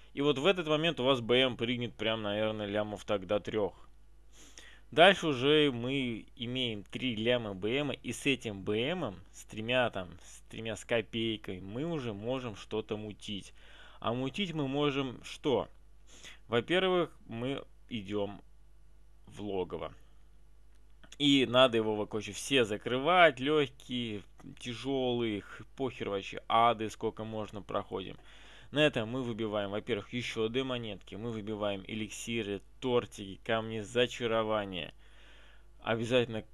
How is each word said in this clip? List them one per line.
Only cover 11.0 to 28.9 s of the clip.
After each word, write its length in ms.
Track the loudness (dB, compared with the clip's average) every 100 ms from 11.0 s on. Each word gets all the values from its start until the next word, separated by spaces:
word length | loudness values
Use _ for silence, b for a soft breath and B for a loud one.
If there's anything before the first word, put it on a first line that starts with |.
| 0 -2 -2 -4 -6 -10
мы 240 | -8 -6
уже 300 | -4 -4 -4
можем 420 | -6 -4 -4 -4 -10
что-то 400 | -6 -4 -2 -4
мутить. 580 | -6 -10 -8 -8 -8 -18 B B B B
А 140 | -2
мутить 400 | -2 -2 -2 -4
мы 160 | -2 -2
можем 520 | 2 2 2 -2 -6 -12
что? 420 | -6 2 2 2 -6 -20 -20 -20 B B B -2
Во-первых, 680 | 0 2 2 4 2 0 -4 -12
мы 340 | -6 -4 -6 -8 -16 -10
идем 520 | -8 -4 -2 -2 -4 -16 -20 -20 -20 -20 -20 -20 -20 -18
в 140 | -10
логово. 500 | -4 -2 -2 -4 -8 -10 -18 -20 -20 -20 -20 -20 -20 -20 -20 -20 -16 0
И 260 | 4 6 6
надо 320 | 6 6 6
его, 180 | 2 0
во-, 120 | -2
короче, 240 | -4 -6
все 340 | -8 0 2 2
закрывать, 720 | 0 -2 -2 4 8 8 6
легкие, 840 | 2 2 2 -4 -8 -6 -4 -6 -10 -18 -18 -14
тяжелые, 840 | -10 -8 -2 0 2 2 2 -2
х-, 240 | -6 -14 -14 -4
похер 320 | -4 -4 -4
вообще, 320 | -4 -4 -8 2
ады, 420 | 6 6 4 -2
сколько 340 | -2 -4 -4
можно 380 | -6 -6 -6 -8
проходим. 560 | -6 -4 -4 -6 -6 -10 B B B B B
На 80 | 4
этом 280 | 4